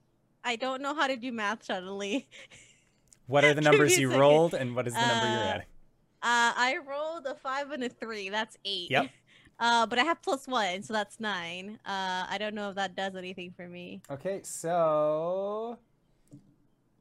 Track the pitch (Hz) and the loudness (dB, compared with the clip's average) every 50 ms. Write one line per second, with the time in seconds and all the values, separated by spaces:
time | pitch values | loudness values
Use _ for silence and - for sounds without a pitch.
0 | _ _ _ _ _ _ _ _ - 240 240 220 254 262 262 254 277 277 294 302 | _ _ _ _ _ _ _ _ -4 -4 -4 -2 -4 -4 -4 -4 -4 -4 -2 0
1 | 311 269 269 247 220 262 240 220 214 202 214 226 - - 240 185 180 185 196 196 | 0 0 0 -2 -6 -8 -6 -4 -2 -4 -4 -4 -6 -6 -6 -6 -6 -8 -8 -6
2 | 202 196 208 277 - _ - - - - - - - - _ _ _ _ _ _ | -4 -2 -2 -4 -4 _ -14 -20 -20 -20 -20 -20 -20 -20 _ _ _ _ _ _
3 | _ _ _ _ _ - 123 143 139 147 147 143 151 147 151 143 151 143 - 139 | _ _ _ _ _ 0 4 6 6 6 6 6 6 8 8 8 8 6 6 4
4 | 135 131 123 131 139 143 147 156 165 170 - 135 131 123 120 120 123 120 120 233 | 4 4 6 6 8 8 8 8 6 4 2 0 -4 -2 -2 -2 -2 -2 0 0
5 | 233 240 233 226 226 220 214 214 214 - 123 92 - - - - - - _ _ | 2 2 2 2 2 0 0 0 0 -2 -2 -4 -6 -12 -18 -20 -20 -20 _ _
6 | _ _ _ _ - 226 240 240 233 233 226 - 240 254 262 349 285 277 277 285 | _ _ _ _ -2 2 4 4 4 4 2 2 2 0 0 -2 -6 -8 -6 -6
7 | 302 311 330 339 254 269 254 - - 269 262 277 285 269 294 277 254 240 240 _ | -6 -6 -6 -6 -8 -8 -8 -6 -6 -6 -4 -4 -4 -6 -6 -6 -6 -6 -8 _
8 | - 226 226 214 196 190 196 214 220 - - - - 196 196 185 175 165 127 131 | -10 -10 -8 -8 -8 -6 -4 -4 -4 -6 -8 -12 -10 -8 -8 -6 -4 -2 0 0
9 | - 269 - _ _ _ _ - - _ _ - 226 233 233 233 226 220 240 240 | 0 -2 -6 _ _ _ _ -20 -20 _ _ -2 0 2 4 4 2 2 2 0
10 | 247 311 339 - - - 392 269 - - 262 247 214 185 175 190 202 - 220 214 | 2 2 0 -2 -2 -4 -4 -4 -4 -4 -2 0 0 0 -2 -4 -6 -4 -4 -4
11 | 208 208 - - 226 214 202 180 170 165 170 180 185 202 214 - - - 196 190 | -4 -4 -8 -8 -6 -4 -4 -4 -6 -8 -8 -10 -12 -12 -14 -14 -10 -6 -6 -4
12 | 190 185 185 185 185 - 185 202 214 214 208 214 208 202 185 196 196 190 185 190 | -4 -4 -4 -4 -4 -4 -4 -4 -4 -4 -6 -6 -6 -6 -4 -4 -4 -4 -4 -4
13 | 190 196 190 185 180 180 185 185 180 180 180 - 180 180 175 175 175 180 196 196 | -6 -4 -6 -6 -10 -10 -10 -12 -12 -14 -14 -16 -16 -16 -14 -14 -14 -14 -14 -16
14 | - - 185 180 - 185 196 190 - - - - - 165 175 175 165 160 151 151 | -14 -12 -12 -8 -6 -6 -6 -6 -8 -10 -12 -8 -4 -2 0 2 4 4 4 4
15 | 151 151 151 156 160 170 180 190 196 202 208 214 226 233 240 226 _ _ _ _ | 2 2 0 0 -2 -2 -2 -4 -4 -4 -6 -6 -6 -8 -10 -12 _ _ _ _
16 | _ _ _ _ _ _ - - - _ _ _ _ _ _ _ _ _ _ _ | _ _ _ _ _ _ -20 -20 -20 _ _ _ _ _ _ _ _ _ _ _